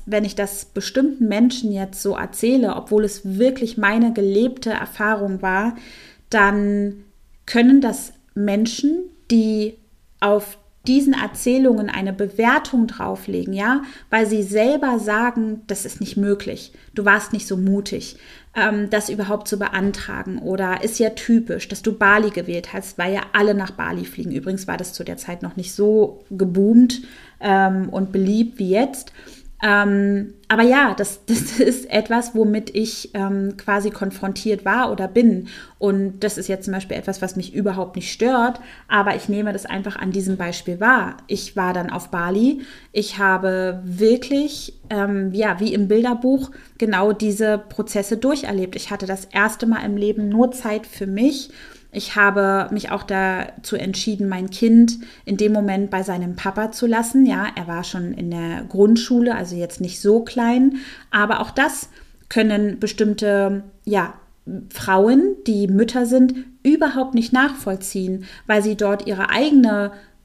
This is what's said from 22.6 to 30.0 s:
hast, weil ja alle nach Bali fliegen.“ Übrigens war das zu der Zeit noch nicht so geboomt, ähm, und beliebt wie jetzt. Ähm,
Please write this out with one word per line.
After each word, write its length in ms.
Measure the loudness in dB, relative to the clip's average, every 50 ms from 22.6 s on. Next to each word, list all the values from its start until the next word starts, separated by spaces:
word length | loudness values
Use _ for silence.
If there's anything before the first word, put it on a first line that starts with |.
| -8 -8 -12
hast, 240 | -12 -12 -12 -6
weil 160 | -4 -2 -2 -2
ja 80 | -4 -4 -2
alle 220 | 0 2 4 4 2
nach 180 | 0 -2 -6
Bali 320 | -6 -6 -6 -6 -6 -8 -8
fliegen.“ 300 | -12 -12 -10 -8 -8 -6
Übrigens 340 | -6 -6 -6 -8 -6 -6
war 80 | -8 -8
das 160 | -8 -8 -10
zu 140 | -10 -12 -10
der 100 | -10 -10
Zeit 260 | -12 -10 -12 -12 -10
noch 140 | -10 -10 -10
nicht 160 | -10 -10 -10
so 540 | -4 0 2 4 4 4 2 2 -2 -12 -16 -12
geboomt, 760 | -4 -2 -2 0 2 2 4 6 6 6 6 4 2 -4 -10 -16 -20 -20 -20 -20 _ -6
ähm, 480 | 0 2 4 4 4 2 2 0 -4
und 240 | -4 -4 -4 -4 -2
beliebt 480 | 0 0 0 2 2 2 0 0 -2 -4
wie 120 | 0 0
jetzt. 420 | 2 2 2 0 -2 -12 -16 -16 -20 -20 -20 -20 -20 -20 -20 -20 -10 -4 0
Ähm, 680 | 2 4 4 4 4 4 4